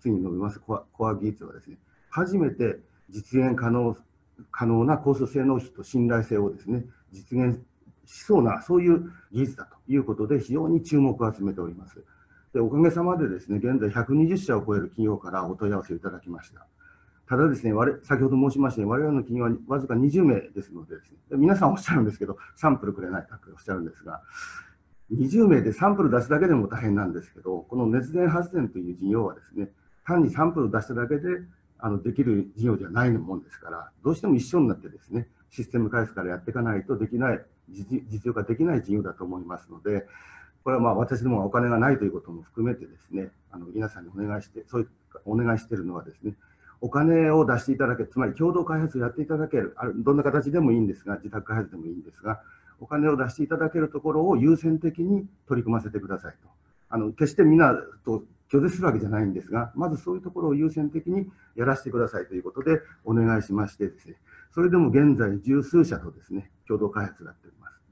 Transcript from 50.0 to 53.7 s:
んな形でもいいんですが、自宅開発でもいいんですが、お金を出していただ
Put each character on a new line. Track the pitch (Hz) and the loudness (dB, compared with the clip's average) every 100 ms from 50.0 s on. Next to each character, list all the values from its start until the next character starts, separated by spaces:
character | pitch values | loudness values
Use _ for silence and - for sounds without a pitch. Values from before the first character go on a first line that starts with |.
| 117 | 2
ん | 143 | 2
な | |
形 | 143 143 143 | 2 0 0
で | 165 | 2
も | 147 | 4
い | 117 | 4
い | |
ん | 107 | 2
で | |
す | 95 | -2
が、 | 101 95 | -8 -8
自 | 101 | -8
宅 | 104 95 | -10 -6
開 | 110 | -4
発 | 92 | -6
で | 85 | -10
も | |
い | 80 | -12
い | |
ん | 87 | -12
で | 78 | -14
す | - | -12
が、 | 104 110 - - _ _ | -8 -8 -10 -20 _ _
お | 117 | -6
金 | 147 151 | 0 2
を | 143 | 2
出 | 127 | 0
し | - | -4
て | |
い | 143 | -4
た | 156 | -2
だ | 156 | -2